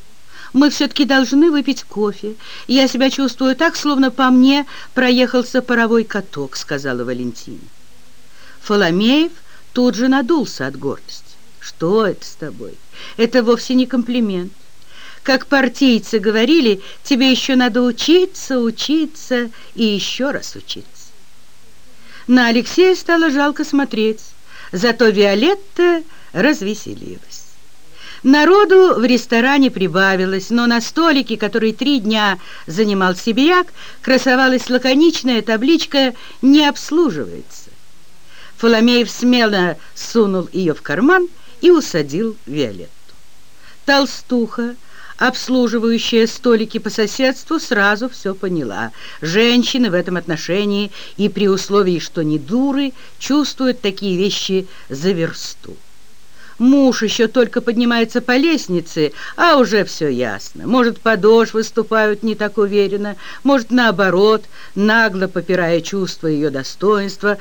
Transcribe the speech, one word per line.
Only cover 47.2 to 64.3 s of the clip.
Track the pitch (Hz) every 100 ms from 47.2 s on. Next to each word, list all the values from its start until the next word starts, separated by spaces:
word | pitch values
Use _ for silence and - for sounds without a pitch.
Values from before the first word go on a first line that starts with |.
| 262 254 - 320
сразу | - 214 202 208 247
всё | - 196
поняла. | 190 190 170 120 95 113 - - -
Женщины | 156 196 240 240 - 269 226
в |
этом | 175 175 180
отношении, | 170 156 - 190 208 202 202 - - -
и | -
при | - 98
условии, | - - 202 185 170
что | - 175
не | 151 151
дуры, | 135 233 277 269 277 - - -
чувствуют | - 294 269 - 262 247
такие | 202 196 196 180
вещи | 196 - - 190 185 - -
за | 135 180
версту. | 170 165 - - - - - - - - - - - - -
Муж | 247 277 262 -
ещё | 208 - 220
только | 254 233 247
поднимается | 240 226 240 233 226 -
по | 202 254
лестнице, | 330 311 - 175 170 165 147 - - -
а | 339 294
уже | 202 208
всё | 165 - 151
ясно. | 123 120 95 - - 165
Может, | 254 233 -
подошвы | 226 208 214 226 220 220
ступают | 220 233 220 220 214 202
не | 220
так | 208 208 220
уверенно, | 202 202 190 202 208 196 - -
может, | 262 277 226
наоборот, | 247 233 175 190 175 214